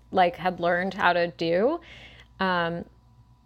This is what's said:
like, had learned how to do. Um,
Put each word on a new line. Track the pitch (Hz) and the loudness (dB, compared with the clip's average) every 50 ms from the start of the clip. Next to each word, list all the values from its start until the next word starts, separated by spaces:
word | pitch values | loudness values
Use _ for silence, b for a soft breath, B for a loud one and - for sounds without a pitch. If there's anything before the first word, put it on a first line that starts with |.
| _ - - | _ -2 2
like, | 190 180 175 175 | 4 4 4 2
had | - 165 185 180 170 | -2 -4 -4 -2 -2
learned | 170 170 175 175 185 190 180 | 0 0 0 0 -2 -4 -2
how | 202 180 180 175 | 0 2 2 2
to | 175 170 175 | 2 0 -2
do. | 170 - 170 165 170 180 214 269 330 339 B B B B B B B B B B _ - | -4 -4 -2 0 0 2 2 0 0 -4 B B B B B B B B B B _ -4
Um, | 190 185 180 175 170 165 170 170 - - _ _ _ _ _ _ - _ _ _ _ | -2 0 0 0 -2 -2 -4 -8 -10 -14 _ _ _ _ _ _ -20 _ _ _ _